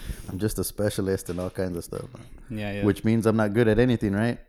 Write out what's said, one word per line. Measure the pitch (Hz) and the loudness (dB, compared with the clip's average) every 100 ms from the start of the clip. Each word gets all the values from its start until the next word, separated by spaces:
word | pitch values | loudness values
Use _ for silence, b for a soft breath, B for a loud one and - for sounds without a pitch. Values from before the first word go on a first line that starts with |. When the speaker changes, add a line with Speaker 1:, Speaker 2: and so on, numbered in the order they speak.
| - | -10
Speaker 1:
<laughs> | - - | -10 -10
Speaker 2:
I'm | 92 | -4
just | 107 - | -2 -2
a | |
specialist | 90 - 104 - 95 95 - | -4 -2 -2 0 -2 -2 -4
in | 87 | -6
all | 92 | -6
kinds | - 92 85 | -4 -4 -6
of | |
stuff, | - - - 113 | -8 -10 -10 -14
man. | - - - 110 | -18 -18 -12 -8
Speaker 1:
Yeah, | 104 | -6
yeah. | 101 101 | 0 2
Speaker 2:
Which | 98 | 2
means | 110 113 107 | 2 4 4
I'm | 110 | 2
not | 107 | 2
good | 107 110 | 4 4
at | 107 | 6
anything, | 127 113 104 | 4 2 2
right? | 98 120 120 | 2 0 -2